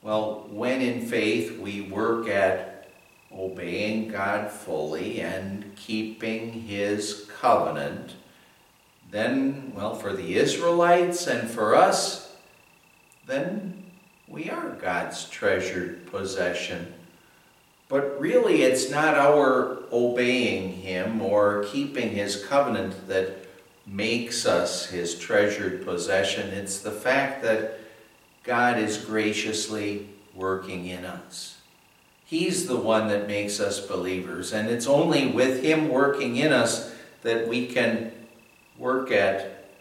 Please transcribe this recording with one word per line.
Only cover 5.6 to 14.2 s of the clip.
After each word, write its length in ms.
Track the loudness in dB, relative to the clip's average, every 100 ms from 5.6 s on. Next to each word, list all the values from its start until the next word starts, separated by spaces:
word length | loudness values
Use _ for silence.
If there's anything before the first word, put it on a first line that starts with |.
| -10 -16
keeping 880 | -6 -4 -4 -6 -6 -4 -6 -10 -8
his 600 | -4 0 0 -2 -8 -12 -2
covenant, 720 | 4 4 2 -2 -6 -6 -12 -18 -20 _ _ _ _ _ _ _ -10
then, 600 | -2 0 2 0 -2 -8 -6
well, 180 | -6
for 200 | -4 -4
the 220 | -4 0 2
Israelites 880 | 4 4 4 6 8 6 6 0 0
and 220 | -2 -2
for 260 | 0 6 8
us, 540 | 8 6 0 -4 -12 -20 -20 _ _ _ _ _ _ _ -6
then 560 | -4 -2 -4 -6 -12 -16 -20 _ _